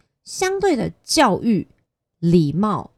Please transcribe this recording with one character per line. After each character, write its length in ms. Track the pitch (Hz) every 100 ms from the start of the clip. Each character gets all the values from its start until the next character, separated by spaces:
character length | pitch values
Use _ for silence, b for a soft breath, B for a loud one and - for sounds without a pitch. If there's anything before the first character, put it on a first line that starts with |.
| _ _
相 340 | - - 370 392
对 160 | 392
的 160 | 262 170 -
教 400 | - - 262 175
育、 240 | 233 190 - _ _ _ _ _
礼 320 | 170 175 147
貌， 380 | 156 214 160 -